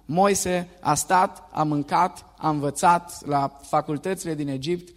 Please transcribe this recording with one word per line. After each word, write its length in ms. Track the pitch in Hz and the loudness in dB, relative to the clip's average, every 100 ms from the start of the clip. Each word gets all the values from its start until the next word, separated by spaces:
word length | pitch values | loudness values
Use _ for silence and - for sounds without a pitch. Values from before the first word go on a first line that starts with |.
| - | -4
Moise 640 | 165 202 190 180 180 175 - | 2 2 2 0 -2 -4 -6
a 140 | - 147 | 0 0
stat, 540 | - 180 196 - - | 2 2 2 -2 -12
a 100 | - | -4
mâncat, 640 | 156 147 143 170 180 - - _ | -2 0 0 0 0 -2 -18 _
a 120 | 156 | -4
învățat 800 | 151 143 135 180 175 170 - - | -2 -2 2 4 4 0 -12 -4
la 340 | 143 139 - | -2 -2 -6
facultățile 720 | - 151 147 147 185 185 175 156 | -2 -2 -2 -4 -4 -6 -6 -6
din 140 | 143 | -4
Egipt 460 | 135 143 175 175 | -6 -4 -6 -6